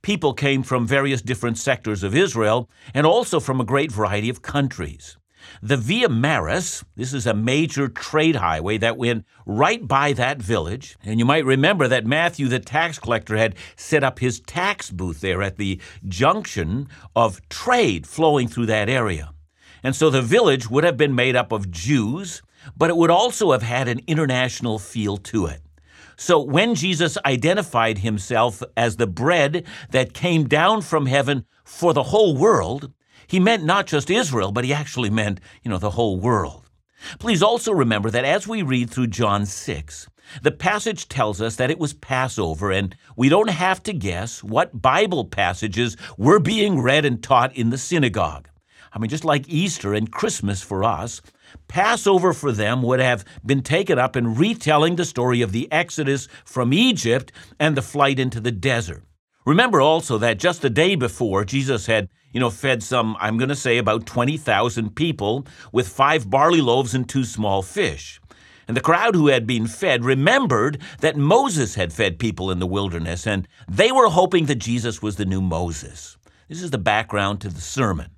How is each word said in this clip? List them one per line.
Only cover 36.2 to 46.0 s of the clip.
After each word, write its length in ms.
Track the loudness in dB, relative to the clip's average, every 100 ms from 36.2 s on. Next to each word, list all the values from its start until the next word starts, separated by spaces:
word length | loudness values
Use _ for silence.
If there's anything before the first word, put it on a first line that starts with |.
| 0 0 -2 -8 _ _ _ _ -18 -8
Please 200 | -2 2
also 320 | 2 2 0
remember 380 | 2 2 2 0
that 140 | 0
as 240 | 0 0 -2
we 140 | -4
read 280 | -2 -2 -2
through 180 | -2 -4
John 380 | 0 0 2 -2
six, 600 | -6 -8 -8 -10 -18 -20 _ -20 -2
the 80 | -2
passage 560 | 0 -4 -2 -4 -6 -8
tells 340 | -2 -2 -2
us 140 | -6
that 160 | -2 -2
it 80 | -2
was 140 | -4
Passover, 800 | -6 -6 -2 -2 -2 -4 -2 -2
and 240 | -2 -2 -8 _ 0
we 120 | 4
don't 220 | 4 2
have 300 | 0 0 -2
to 80 | -4
guess 500 | -4 -4 -4 -8 -12
what 400 | -2 0 0 0
Bible 420 | 2 2 2 0
passages 720 | -4 -2 -2 -2 -4 -2 -2 -4